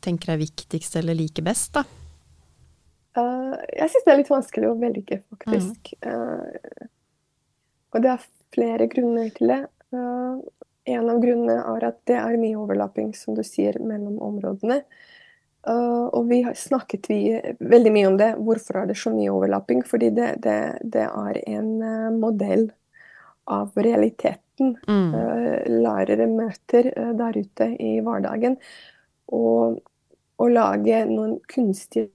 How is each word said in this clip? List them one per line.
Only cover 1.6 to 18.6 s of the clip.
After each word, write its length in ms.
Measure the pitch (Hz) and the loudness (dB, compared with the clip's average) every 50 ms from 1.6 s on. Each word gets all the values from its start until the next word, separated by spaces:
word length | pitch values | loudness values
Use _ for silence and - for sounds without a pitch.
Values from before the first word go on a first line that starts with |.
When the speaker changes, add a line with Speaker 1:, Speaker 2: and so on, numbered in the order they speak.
| - - - | -4 -2 -2
Speaker 1:
da? 120 | 302 269 - - - - - - _ _ _ _ _ _ _ _ _ _ _ _ _ _ _ _ _ _ _ _ | -4 -4 -4 -10 -20 -20 -20 -20 _ _ _ _ _ _ _ _ _ _ _ _ _ _ _ _ _ _ _ _
Speaker 2:
Eh, 380 | 254 240 240 254 254 254 262 - - - - - | -2 -2 -2 -2 -4 -6 -8 -8 -10 -10 -10 -4
jeg 140 | - 311 320 | -2 -2 2
synes 140 | - 523 480 | 2 4 6
det 80 | 359 285 | 6 6
er 40 | 277 | 6
litt 100 | 277 - | 6 4
vanskelig 400 | 285 269 247 - - 220 220 214 | 2 0 0 -4 -4 -2 0 0
å 80 | 233 226 | 0 0
velge, 440 | 240 240 214 208 196 - 196 196 - _ 220 | -2 -4 -4 -6 -6 -8 -8 -8 -8 _ -20
faktisk. 600 | 202 - 220 220 214 185 185 233 - _ - - _ | -14 -4 -2 -2 -2 -2 -4 -8 -12 _ -20 -18 _
Speaker 1:
Mm. 120 | - - - | -10 -8 -6
Speaker 2:
Eh, 760 | 233 233 233 - - - - - - _ - - - - 233 _ _ _ _ _ _ _ _ _ _ _ _ _ _ _ _ _ _ _ _ _ | -6 -6 -6 -8 -8 -10 -12 -14 -16 _ -18 -18 -18 -20 -20 _ _ _ _ _ _ _ _ _ _ _ _ _ _ _ _ _ _ _ _ _
og 100 | 226 233 | 2 2
det 80 | 262 | 2
er 100 | 254 240 - _ _ _ _ _ - | 2 0 -6 _ _ _ _ _ -2
flere 320 | - 233 233 226 233 226 226 | 0 0 0 2 0 0 0
grunner 460 | - 262 247 240 233 233 226 220 - | 2 0 0 2 0 0 -2 -4 -2
til 140 | - 233 233 | 0 2 2
det. 180 | 254 269 277 - _ _ _ _ - | 2 2 -2 -10 _ _ _ _ -8
Eh, 1000 | 247 247 247 247 247 254 254 254 262 - - _ _ - _ _ _ _ - 247 | -8 -6 -6 -4 -4 -6 -6 -6 -8 -12 -16 _ _ -20 _ _ _ _ -4 -2
en 160 | 240 226 233 | 0 0 2
av 80 | 233 240 | 2 4
grunnene 560 | 233 240 247 233 233 233 226 240 - - 226 | 4 4 4 2 2 2 0 0 0 -2 -4
er 80 | 226 233 233 | -2 -2 -4
at 100 | 233 - _ | -4 -6 _
det 80 | - 247 | 0 0
er 220 | 240 214 226 233 233 | 0 2 0 0 0
mye 160 | 226 220 220 | 0 0 -2
overlapping, 580 | 214 214 202 196 202 208 196 196 - 214 214 214 | -4 -4 -2 0 0 -2 -2 -2 -4 -6 -6 -6
som 180 | - - - 214 | -10 -8 -6 -4
du 80 | 220 220 | -4 -6
sier, 380 | - - - 196 208 202 220 | -6 -2 0 0 0 0 -2
mellom 400 | - 226 214 208 208 202 202 220 | -6 -6 -6 -6 -6 -6 -8 -6
områdene. 640 | - 208 208 202 196 185 196 196 - 226 247 285 285 _ - _ - _ - - - _ _ _ _ _ _ _ - | -6 -6 -6 -4 -4 -6 -6 -4 -2 0 0 -2 -2 _ -20 _ -20 _ -20 -20 -20 _ _ _ _ _ _ _ -6
Eh, 400 | - 233 240 240 240 240 240 240 247 - | -2 -2 0 0 0 0 -2 -2 -2 0
og 160 | - 233 233 | 0 2 2
vi 140 | 240 247 247 | 4 2 2
har 120 | 240 - | 0 -2
snakket 540 | - - - 220 226 - _ - 196 - - | -8 -4 -2 -2 -2 -2 _ -8 -8 -4 -2
vi, 320 | 214 208 202 214 226 226 - - - - | -2 0 2 2 0 0 -2 -6 -8 -6
veldig 320 | 226 233 226 240 240 220 214 | 2 8 8 8 8 8 6
mye 140 | 208 202 | 6 6
om 100 | 190 190 | 6 6
det. 200 | 196 208 226 220 - | 6 4 4 2 0
Hvorfor 380 | 214 220 226 220 | 0 0 0 0